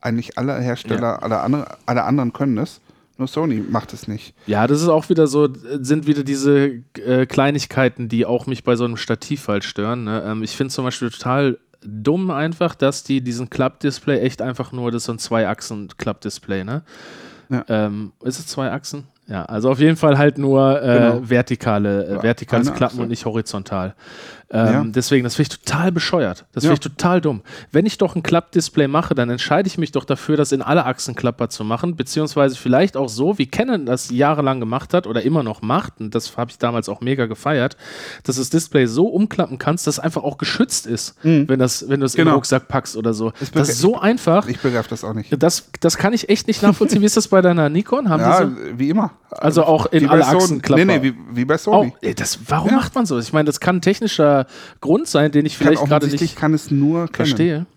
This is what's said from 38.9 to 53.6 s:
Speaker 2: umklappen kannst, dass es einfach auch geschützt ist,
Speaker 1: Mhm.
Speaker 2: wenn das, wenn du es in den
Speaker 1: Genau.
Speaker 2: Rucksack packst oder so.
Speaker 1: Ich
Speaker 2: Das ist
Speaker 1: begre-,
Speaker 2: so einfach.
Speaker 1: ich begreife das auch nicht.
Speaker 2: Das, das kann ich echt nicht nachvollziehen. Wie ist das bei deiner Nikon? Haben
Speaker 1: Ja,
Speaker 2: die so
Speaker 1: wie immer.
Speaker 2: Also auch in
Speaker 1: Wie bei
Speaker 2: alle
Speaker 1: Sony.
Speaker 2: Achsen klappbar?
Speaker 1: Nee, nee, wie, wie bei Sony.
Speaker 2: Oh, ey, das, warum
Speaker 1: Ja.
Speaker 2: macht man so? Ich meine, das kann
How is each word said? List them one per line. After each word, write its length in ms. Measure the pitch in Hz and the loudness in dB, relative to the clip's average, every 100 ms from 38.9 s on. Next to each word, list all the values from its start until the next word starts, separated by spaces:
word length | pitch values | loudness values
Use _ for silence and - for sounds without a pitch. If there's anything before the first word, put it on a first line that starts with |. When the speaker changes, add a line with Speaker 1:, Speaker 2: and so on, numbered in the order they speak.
| 113 202 | 2 0
Speaker 2:
umklappen 500 | 185 214 - 170 127 | 2 -2 -2 -4 -4
kannst, 300 | - 170 - | -4 -2 -2
dass 80 | 147 | -2
es 20 | |
einfach 240 | 160 156 | -4 -4
auch 160 | 143 143 | -6 -6
geschützt 480 | 165 - 240 - - | -6 0 0 -2 -4
ist, 300 | 117 - _ | -6 -6 _
Speaker 1:
Mhm. 240 | 160 160 143 | 2 2 4
Speaker 2:
wenn 100 | 131 | 2
das, 300 | 127 - 104 | 2 0 -2
wenn 100 | 139 | 0
du 80 | 135 | 0
es 80 | |
in 40 | 165 | 2
den 60 | 165 | 4
Speaker 1:
Genau. 100 | 147 | 4
Speaker 2:
Rucksack 320 | 120 135 - | 2 -2 0
packst 280 | 135 - 110 | -4 -4 -4
oder 180 | 113 | -2
so. 180 | 107 113 - | -2 -4 -6
Speaker 1:
Ich 100 | 139 | -4
Speaker 2:
Das 200 | 156 143 | 0 0
ist 100 | 120 | 2
Speaker 1:
begre-, 160 | 170 247 | 2 2
Speaker 2:
so 20 | |
einfach. 460 | 196 240 - 170 202 | 0 0 4 2 2
Speaker 1:
ich 140 | - | -2
begreife 280 | 135 120 110 | 0 0 -2
das 140 | 113 | -6
auch 120 | - | -6
nicht. 200 | 110 104 139 | -6 -4 2
Speaker 2:
Das, 260 | 160 - - - | 2 2 -8 -2
das 180 | 170 - | 0 2
kann 140 | 196 | 0
ich 160 | 233 - | 0 0
echt 180 | - - | 0 0
nicht 160 | 220 | 2
nachvollziehen. 400 | 202 185 208 220 | 4 4 4 4
Wie 40 | 208 | 4
ist 100 | 220 | 2
das 100 | 214 | 4
bei 140 | 196 | 4
deiner 260 | 180 175 151 | 6 4 2
Nikon? 400 | 156 214 254 247 | 2 0 -2 0
Haben 120 | 156 | 2
Speaker 1:
Ja, 240 | 117 175 | 4 4
Speaker 2:
die 60 | 147 127 73 | 4 -2 -10
so 60 | 120 | -4
Speaker 1:
wie 120 | 139 | 0
immer. 200 | 185 208 - _ | 0 0 -4 _
Speaker 2:
Also 340 | - 147 156 | -2 2 4
auch 220 | 165 156 - | 4 4 4
in 160 | 165 | 2
Speaker 1:
Wie 40 | 139 | 6
bei 60 | |
Speaker 2:
alle 100 | 156 | 6
Speaker 1:
Sony. 120 | 135 165 | 6 4
Speaker 2:
Achsen 260 | 185 151 | 4 0
klappbar? 220 | - 139 190 | 2 4 4
Speaker 1:
Nee, 120 | 165 | 4
nee, 40 | |
wie, 120 | 135 117 82 120 | 0 -4 -10 -4
wie 60 | |
bei 140 | 127 160 | 0 0
Sony. 340 | - 175 226 | 4 4 4
Speaker 2:
Oh, 60 | - - | -2 -8
ey, 80 | |
das, 240 | - - - 113 | -6 -6 -8 -4
warum 240 | 151 165 | -2 2
Speaker 1:
Ja. 60 | 262 | 2
Speaker 2:
macht 180 | 254 | 2
man 120 | - 226 | -2 -2
so? 120 | 127 | -2
Ich 140 | 113 | 0
meine, 140 | 156 151 | 0 0
das 120 | |
kann 180 | 143 | 0